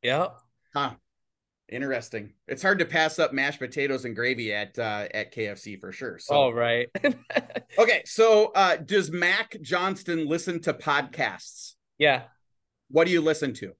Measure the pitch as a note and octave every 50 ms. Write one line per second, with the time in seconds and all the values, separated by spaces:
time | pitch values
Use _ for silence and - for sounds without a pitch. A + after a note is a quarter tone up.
0 | - A#2+ C3 D3 F3+ - - - _ _ _ _ _ _ _ C#3+ C#3 C3 A#2+ _
1 | _ _ _ _ _ _ _ _ _ _ _ _ _ _ - B2 C#3 C#3 C3+ A#2
2 | A2 - - A2 G#2 G#2 _ _ _ - C3 - - F#3+ F#3+ F#3 E3+ - D#3+ E3
3 | D#3+ D#3 D#3 - D#3+ D3 C#3 C3+ C3+ C#3 C#3 - C3 A#2+ - D3 C#3 C#3+ C3+ B2+
4 | B2+ B2 A2+ G2+ A#2 B2 B2+ A#2 A#2 G#2+ G#2 G#2 G#2 G2+ _ - A#2 A2 G#2+ G#2
5 | G#2 - - G#2+ G#2 - - A#2 A2 G#2 G2+ F#2+ - G#2+ G2+ F#2+ G2+ F#2+ F#2+ -
6 | C3 A#2+ E2+ E2 - - C#3+ C#3+ C#3 B2+ A2+ A#2+ A#2 A#2 A#2 A#2+ B2 A#2+ _ G3
7 | - C#4+ B3+ - - _ - C#4+ - - - B3 - _ - - A3+ A3+ A3+ E3
8 | - - - - A3 A3+ A3 G#3 G#3+ A3 - G3 G3 F#3 E3+ - D#3+ A#2+ G3 G#3
9 | F#3 D3 D#3+ F3 F3 F3 F#3+ G#3 A3+ - - D3+ D3+ A#2 E3+ F3+ F3+ F#3+ F#3+ F#3+
10 | - - E3+ E3 D#3 C#3+ D#3+ E3+ E3+ - F3 E3 E3 E3+ D#3 - - D#3 C#3+ C#3+
11 | - B2+ - - C#3 A2 F#2 F2+ - - - - - - - _ _ _ _ _
12 | D3+ D3 C3+ C3 - - _ _ _ _ _ _ _ _ _ _ _ _ C3 D3+
13 | E3 F3+ F3+ E3+ D3+ D#3+ D#3 D#3 D3+ C3+ A2+ - - F2+ - _